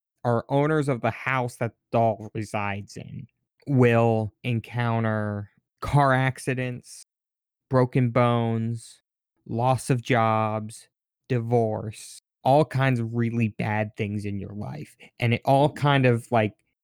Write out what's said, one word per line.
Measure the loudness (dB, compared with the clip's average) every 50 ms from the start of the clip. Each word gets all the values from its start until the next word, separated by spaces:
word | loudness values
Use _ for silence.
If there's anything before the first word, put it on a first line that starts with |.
| _ _ _ _ -2
or | 0 0 0 0 0
owners | 0 2 2 2 2 0 0
of | 0 -2 -2
the | -2 -2
house | -2 -4 -4 -2 -2 -2 -2 -4 -4
that | -4 -6 -6
the | -6 _ _ _ 0
doll | 2 2 2 0 -2 -8 -10 -8
resides | -8 -6 -6 -6 -4 -4 -4 -6 -8 -10 -14 -16
in | -18 -16 -14 -14 -16 -16 -18 _ _ _ _ _ _ _
will | 0 4 4 6 6 6 4 4 4 2 0 -2 -4 -8 _ -6
encounter | -4 -4 -4 -6 -6 -6 -4 -2 -2 -2 -2 -2 -2 -2 -2 -4 -4 -6 -8 -10 -12 _ _ _ _ _ _
car | -4 0 2 2 4 4 2
accidents, | 2 0 -2 -4 -4 -6 -6 -4 -4 -6 -6 -8 -12 -14 -18 -20 -20 -20 _ _ _ _ _ _ _ _ _ _ _ _ 0
broken | 2 2 2 2 2 2 2 2
bones, | 4 4 4 4 4 2 0 0 0 -2 -2 -4 -6 -8 -12 -16 -20 _ _ _ _ _ _ _ _ _ _
loss | -8 -4 0 0 2 0 0 0 -2
of | -2 -2
jobs, | 0 0 2 2 2 2 2 2 0 -2 -4 -6 -8 -10 -14 -18 -20 _ _ _ _ _ _ _ _ -4
divorce, | -4 -4 -2 0 0 0 0 0 -4 -6 -8 -10 -12 -14 -18 -20 -20 -20 -20 _ _ _ 0
all | 2 4 4 2
kinds | 2 0 0 0 2 0 0
of | -2 -2 -2
really | -2 -2 0 0 0 0 0
bad | -2 -4 -4 -2 -2 -2 -2 -4 -6
things | -6 -6 -6 -6 -6 -6
in | -6 -8 -8
your | -8 -10 -10
life. | -12 -12 -10 -12 -14 -16 -18 _ _ -20 -20 _ -2
And | 0 0 0
it | 0 2
all | 2 4 4 4 2
kind | 0 0 2 4 4 6 6
of, | 4 4 2 0 0
like, | 2 2 2 0 -2 _ _ _ _ _